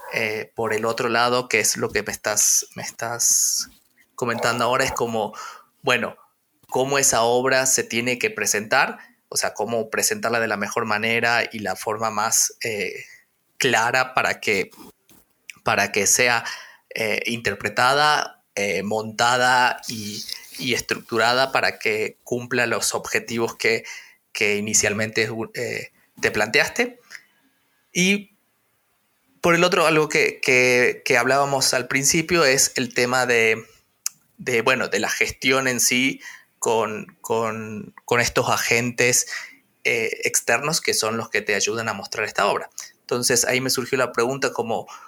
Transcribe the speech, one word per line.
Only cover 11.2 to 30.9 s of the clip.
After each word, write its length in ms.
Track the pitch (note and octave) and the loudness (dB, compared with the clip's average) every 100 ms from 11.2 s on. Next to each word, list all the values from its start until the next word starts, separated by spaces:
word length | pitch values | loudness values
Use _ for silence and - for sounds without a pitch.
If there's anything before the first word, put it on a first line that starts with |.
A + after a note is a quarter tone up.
| A#2 A#2 G#2+ | 2 0 0
y 80 | A2+ | -4
la 160 | G2 F#2 | -6 -6
forma 360 | - G#2+ A2+ | -4 -4 -2
más, 420 | G#2+ A2 - - - | -2 0 0 0 -4
eh, 420 | A#2 G#2+ F#2+ - - - _ _ _ - | -6 -4 -6 -8 -16 -20 _ _ _ -2
clara 560 | C3 A#2 A#2 C3 B2+ | 2 2 2 0 -2
para 260 | - F2+ - | 0 -2 -2
que, 320 | - G2 - - - - _ - _ _ - - | -2 -2 -2 -10 -20 -20 _ -20 _ _ -20 -8
para 280 | - A2 G2+ | -2 0 0
que 160 | G#2+ F#2+ | 0 2
sea, 380 | - B2 A#2 A2+ - - - _ | 4 4 2 -2 -10 -16 -20 _
eh, 280 | - A2 G#2+ - | -6 -4 -2 -4
interpretada, 1160 | A#2 A2+ G2 G#2+ A2+ B2 C#3+ D3+ D3 - - _ - | -4 -4 -4 -4 0 2 4 4 2 -2 -8 _ -4
eh, 280 | G2+ F#2 | -2 -2
montada 1000 | G2+ A2 A2 G#2 A#2+ B2 B2 B2+ B2 - - | -2 -4 -4 0 2 4 4 4 4 0 -6
y, 360 | A#2 G#2 G#2+ - - - - | -10 -8 -10 -12 -14 -14 -8
y 160 | C3 | -4
estructurada 800 | A2 - - - A2+ A2+ B2+ C3+ | -4 -4 -8 -4 0 2 2 2
para 280 | C3 F#2+ - | 0 -2 -2
que 380 | A#2 G#2+ G#2 - | -2 -2 -4 -8
cumpla 420 | - B2 B2 B2+ A#2 | -6 -6 -2 2 2
los 280 | G#2+ - | 2 -2
objetivos 640 | A2+ - A#2 A2 A#2 A2+ - | -4 -4 -4 -4 -2 -2 -2
que, 280 | A#2 A2+ - - - _ _ | 0 0 -4 -16 -20 _ _
que 240 | - G#2 G#2 | -2 0 0
inicialmente, 720 | G#2 G#2+ G#2+ G2+ A2 A2+ A2 A2+ A2 | 0 0 2 0 -2 -2 -2 -4 -8
eh, 380 | - A#2 A2 A#2+ _ _ - | -8 -6 -8 -10 _ _ -4
te 100 | A2+ | -2
planteaste. 680 | G#2 G#2+ C#3+ D#3 - B3 - _ - _ _ _ _ _ _ _ | 0 2 2 2 0 -2 -6 _ -20 _ _ _ _ _ _ _
Y 380 | E3+ F#3 G#3 G3+ _ _ _ _ _ _ _ _ _ _ _ | 0 2 2 -4 _ _ _ _ _ _ _ _ _ _ _
por 140 | F3 E3+ | 2 4
el 80 | |
otro, 220 | F3+ F#3+ D#3+ | 4 4 4
algo 240 | D#3 D3 | 4 2
que, 300 | D#3 G2+ - | 2 2 0
que, 600 | - B2+ B2+ B2 B2 | 2 4 6 6 4